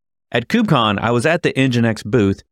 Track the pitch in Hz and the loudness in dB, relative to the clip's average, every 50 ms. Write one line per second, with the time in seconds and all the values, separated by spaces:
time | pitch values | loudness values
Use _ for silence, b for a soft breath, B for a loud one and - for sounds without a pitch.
0 | _ _ _ _ _ _ - 120 120 - - 240 226 214 254 127 113 107 196 - | _ _ _ _ _ _ -4 -4 -2 0 0 0 2 2 2 2 2 0 0 0
1 | - 113 120 120 123 156 170 175 - 139 - 131 135 131 120 120 117 117 104 - | 0 0 0 0 0 0 -2 0 -2 -2 0 0 0 0 2 0 0 0 -2 -4
2 | - 107 117 120 101 98 98 - _ _ | -4 -2 0 2 2 2 0 -4 _ _